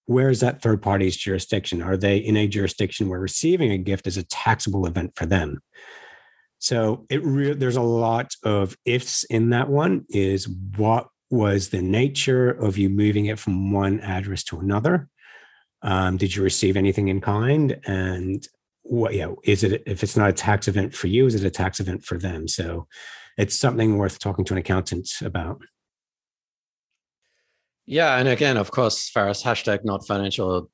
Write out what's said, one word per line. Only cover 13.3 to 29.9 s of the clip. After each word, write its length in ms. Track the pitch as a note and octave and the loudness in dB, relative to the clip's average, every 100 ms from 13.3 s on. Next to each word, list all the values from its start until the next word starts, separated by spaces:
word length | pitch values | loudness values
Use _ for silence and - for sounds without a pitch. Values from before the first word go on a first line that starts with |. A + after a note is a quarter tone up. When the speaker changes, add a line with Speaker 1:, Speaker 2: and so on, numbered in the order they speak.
| G#2+ | -2
Speaker 1:
from 340 | - F#2 G2 | -4 -2 0
one 280 | G2+ G2 G#2 | 0 2 0
address 440 | G2+ F#2 G2 F#2+ - | -2 -6 -4 -8 -8
to 140 | E2 | -6
another? 500 | F#2+ G#2 C3 F3+ C#3 _ - - - _ _ _ | -2 0 2 0 -2 _ -20 -20 -20 _ _ _
Um, 360 | G#2 F#2+ F#2 F#2 | -2 0 0 0
did 180 | G2+ G2 | -2 0
you 60 | |
receive 360 | F#2+ - F#2+ G2 | 0 2 2 2
anything 320 | G2 G2 G2 | 2 2 0
in 100 | F#2+ | 0
kind? 600 | G#2 G#2 B2 D3+ C#3 - - | 0 0 2 2 2 -2 -4
And 640 | F#2+ F#2 F#2 F#2 G2 - _ _ _ | -4 -2 -4 -4 -6 -10 _ _ _
what, 300 | - A#2+ G#2+ | -4 0 0
you 80 | - | -2
know, 160 | D2+ - | -6 -4
is 200 | - G2 | 0 2
it, 200 | G2 G#2 - | 2 0 -4
if 160 | F#2+ | -4
it's 160 | G#2 A2 | 0 2
not 120 | G#2 | 4
a 40 | |
tax 340 | - G2+ G2+ - | 2 2 2 2
event 280 | F#2+ F#2+ - | 0 -2 -4
for 120 | F2+ | 0
you, 180 | A2+ C3 | 4 4
is 100 | G#2+ | 2
it 80 | |
a 80 | F#2+ | 0
tax 280 | - F#2+ - | -2 -2 -4
event 260 | F#2 F2+ - | -6 -6 -6
for 120 | F2 | -6
them? 300 | F#2+ D#2+ E2 | -6 -6 -6
So 400 | - E2+ E2 - - - - - - | -4 -4 -8 -10 -18 -20 -20 -8 -2
it's 220 | G2+ - | 0 2
something 380 | C3+ B2 A2 G2+ | 0 2 2 2
worth 200 | F#2+ - | 0 -2
talking 280 | G2+ F#2+ F#2 | -4 -2 -2
to 80 | |
an 60 | F#2+ | -2
accountant 500 | F#2 F#2+ - F2 - - | 0 -2 -2 -6 -8 -8
about. 380 | - F2+ E2 - - _ _ _ _ _ _ _ _ _ _ _ _ _ _ _ _ _ _ _ _ _ - | -6 -6 -6 -10 -16 _ _ _ _ _ _ _ _ _ _ _ _ _ _ _ _ _ _ _ _ _ -4
Speaker 2:
Yeah. 300 | D3+ D#3+ B2+ | 0 2 4
And 100 | C3 | 2
again, 300 | B2 C#3+ A#2 | 4 2 2
of 140 | G2 | 0
course, 400 | - A2+ - - | 0 0 0 -2
Faris, 320 | A2+ G2+ G2+ | 0 0 0
hashtag 380 | B2 A2+ A2 G2+ | -2 -2 0 -2
not 240 | A2 | -2